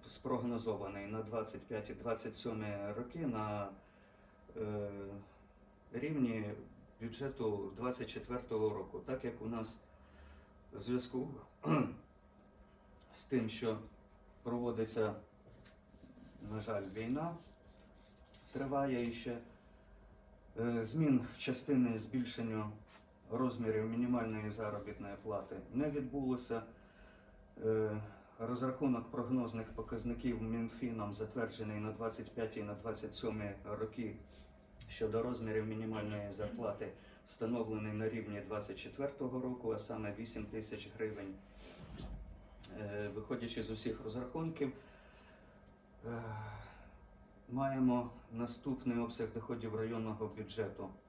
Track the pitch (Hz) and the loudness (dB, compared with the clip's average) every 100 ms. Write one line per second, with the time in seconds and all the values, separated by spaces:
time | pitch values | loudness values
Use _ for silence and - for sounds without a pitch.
0 | - - 131 123 120 113 110 98 98 98 | -12 -6 0 2 2 2 2 0 -2 -4
1 | 101 110 104 113 110 101 - 110 - - | -4 -2 0 0 0 -4 -4 -4 -2 -4
2 | 117 113 117 - 123 110 107 101 101 110 | 0 0 0 -2 -2 0 0 -2 -2 -2
3 | 123 165 151 110 107 104 98 95 - - | -4 -2 0 2 2 0 -2 -6 -18 -20
4 | - - - - - - 107 104 104 101 | -20 -20 -20 -20 -12 -4 0 0 0 -4
5 | 98 101 95 - - - - - - 120 | -6 -8 -10 -20 -20 -20 -20 -20 -8 -2
6 | 147 151 120 110 104 98 - - - - | 0 4 4 4 0 -4 -10 -16 -20 -8
7 | 117 - 139 135 113 101 98 - 123 127 | -6 -2 -4 2 2 2 -2 -2 0 0
8 | 113 113 107 123 - 110 107 104 95 - | -2 -4 -2 -4 0 4 4 2 -4 -6
9 | - 127 120 113 110 117 110 - - - | -2 -2 -2 -2 -2 -2 -2 -6 -16 -20
10 | - - - - - - - - 107 123 | -20 -20 -18 -18 -20 -20 -12 -8 2 2
11 | - 131 151 - - - 151 151 - - | 2 0 -2 -6 -12 -4 4 6 4 -2
12 | - - - - - - - - - - | -14 -20 -20 -20 -20 -20 -20 -20 -20 -20
13 | - - - 131 110 - 117 107 - - | -14 -12 2 2 2 0 0 0 -4 -16
14 | - - - - 120 120 120 110 110 - | -20 -20 -20 -8 -2 2 2 2 0 4
15 | 107 101 - - - - - - - - | 2 2 -10 -20 -20 -20 -20 -20 -20 -20
16 | - - - - 104 107 107 104 98 101 | -20 -18 -18 -10 -4 -4 0 -2 -2 -2
17 | 113 135 170 170 - - - - - - | 0 2 2 -2 -10 -20 -20 -20 -20 -20
18 | - - - - - 131 135 139 139 123 | -20 -20 -20 -20 -10 -4 2 4 4 4
19 | 117 117 127 120 - - - - - - | 2 0 -2 -4 -6 -18 -20 -20 -20 -20
20 | - - - - - - 117 117 110 151 | -20 -20 -20 -20 -14 0 2 4 2 6
21 | 151 127 110 - - 123 - 135 120 110 | 8 8 6 -2 -2 0 4 6 8 4
22 | 104 131 117 - 113 110 107 107 - - | 2 0 0 0 0 2 0 -4 -12 -18
23 | - - - 117 127 - 110 107 110 117 | -20 -20 -4 2 4 4 4 4 4 4
24 | 123 123 113 110 107 107 107 104 101 101 | 6 6 4 0 -2 0 -2 -2 -4 -6
25 | 101 101 107 101 - 92 - 120 147 143 | -6 -6 -2 -2 -2 -6 -2 2 4 4
26 | 127 143 131 123 - 117 110 - - - | 0 2 4 2 2 -2 -2 -14 -20 -20
27 | - - - - - - 110 110 107 107 | -20 -20 -20 -20 -20 0 4 6 4 2
28 | 107 - - - 117 123 131 127 139 120 | -2 -10 -18 -4 -2 2 2 4 4 4
29 | 113 - 117 131 117 113 110 - 110 113 | 2 -2 2 4 4 0 -4 -4 -2 -2
30 | 113 117 127 110 113 113 117 - 123 113 | 0 0 2 2 2 2 0 0 -2 0
31 | 104 101 110 - 110 - 107 104 107 107 | -2 0 -2 0 0 0 -2 0 -2 0
32 | 113 - 113 - 110 - 104 104 - 107 | -2 -2 -6 -2 -2 0 -4 -4 -4 -2
33 | - - 117 107 101 98 - 127 110 - | -4 0 0 0 -2 -4 -4 -2 -2 0
34 | 110 107 - - - - - - - - | -4 -4 -12 -16 -18 -20 -20 -18 -12 0
35 | 110 113 120 113 113 107 107 110 110 110 | 4 4 4 2 2 2 2 0 0 0
36 | 104 104 101 101 104 117 113 101 - - | 0 -2 -2 -2 -2 0 -2 0 -4 -6
37 | - - - - 113 120 110 107 107 107 | -16 -20 -14 -2 0 2 2 0 0 2
38 | 110 113 104 101 95 107 101 101 117 - | 2 0 -2 -4 -2 -4 -2 -6 -8 -2
39 | 139 - 127 127 127 123 113 107 - 110 | -2 0 -2 0 0 0 0 0 0 -2
40 | 107 104 113 - 104 110 110 104 - - | -2 -2 -4 -4 -4 -4 -4 -6 -8 -2
41 | 110 101 98 95 - - - - - - | -2 0 -6 -8 -12 -16 -14 -12 -12 -8
42 | - - - - - - - - 104 104 | -6 -6 -8 -12 -16 -16 -12 -6 -4 -2
43 | 104 98 - 123 117 - 107 110 117 110 | -2 -2 -2 -2 0 -2 -2 -2 -2 -2
44 | 110 117 123 160 160 156 139 - - - | -2 -4 -2 0 0 2 0 0 -14 -20
45 | - - - - - - - - - - | -20 -20 -20 -20 -20 -20 -20 -20 -20 -10
46 | 113 117 113 107 107 107 107 - - - | -4 -4 -4 -4 -6 -8 -12 -16 -18 -18
47 | - - - - - 123 135 135 127 123 | -20 -20 -20 -20 -4 0 2 6 8 8
48 | 120 - - 113 120 - 143 131 127 120 | 4 -6 -8 -2 -2 -2 -2 0 2 2
49 | 113 - 110 113 - 117 110 107 110 113 | 2 0 -2 -2 -2 -2 0 0 2 2
50 | 110 107 107 - 101 - 98 - 87 - | 0 0 -2 -2 -6 0 0 0 -8 -8